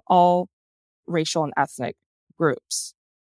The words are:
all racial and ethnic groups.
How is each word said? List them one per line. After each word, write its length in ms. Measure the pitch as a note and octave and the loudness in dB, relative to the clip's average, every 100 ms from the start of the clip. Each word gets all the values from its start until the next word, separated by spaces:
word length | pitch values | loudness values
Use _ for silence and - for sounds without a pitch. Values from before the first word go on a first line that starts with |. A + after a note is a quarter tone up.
| - | 0
all 420 | F3+ F3 F3+ F3+ _ _ _ _ _ - | 4 4 4 -2 _ _ _ _ _ -6
racial 360 | E3+ D#3+ E3+ | -4 -2 -2
and 100 | D3+ - | -2 -2
ethnic 400 | C#3 - B2 - _ _ _ - | -4 -4 -10 -10 _ _ _ -2
groups. 580 | D#3+ - - - - - _ _ _ | -2 -2 -6 -10 -10 -16 _ _ _